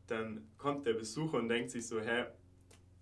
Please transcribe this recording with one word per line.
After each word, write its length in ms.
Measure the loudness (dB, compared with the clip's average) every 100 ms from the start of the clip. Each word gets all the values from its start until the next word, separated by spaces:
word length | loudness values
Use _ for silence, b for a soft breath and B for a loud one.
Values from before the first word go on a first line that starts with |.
| -4
dann 400 | -4 -4 -8 -12 -4
kommt 280 | 0 0 2
der 80 |
Besucher 440 | 2 0 -2 0 2
und 100 | 2
denkt 220 | 2 0
sich 160 | -4 -2
so, 140 | -2
„Hä, 260 | 2 0 0 -8 -20 -20 -20 -20 -20 -20